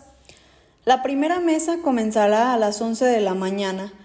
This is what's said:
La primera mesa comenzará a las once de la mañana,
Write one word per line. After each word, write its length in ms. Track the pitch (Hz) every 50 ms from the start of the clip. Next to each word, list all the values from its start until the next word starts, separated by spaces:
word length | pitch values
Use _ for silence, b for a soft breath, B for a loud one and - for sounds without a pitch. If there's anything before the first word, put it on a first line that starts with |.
| - - b b b b b b b b b b b b b b b
La 180 | 220 247 254 262
primera 380 | 262 277 277 285 311 349 359
mesa 380 | 349 330 311 311 320 320 339 339 339
comenzará 720 | 302 262 233 220 220 214 226 208 202 214 214 233 254 254
a 20 |
las 240 | 226 220 208 208 -
once 240 | 233 226 226 220 254
de 160 | 254 240 226
la 140 | 208 190 185
mañana, 580 | 190 190 190 196 202 202 190 190 190 190 208 - B B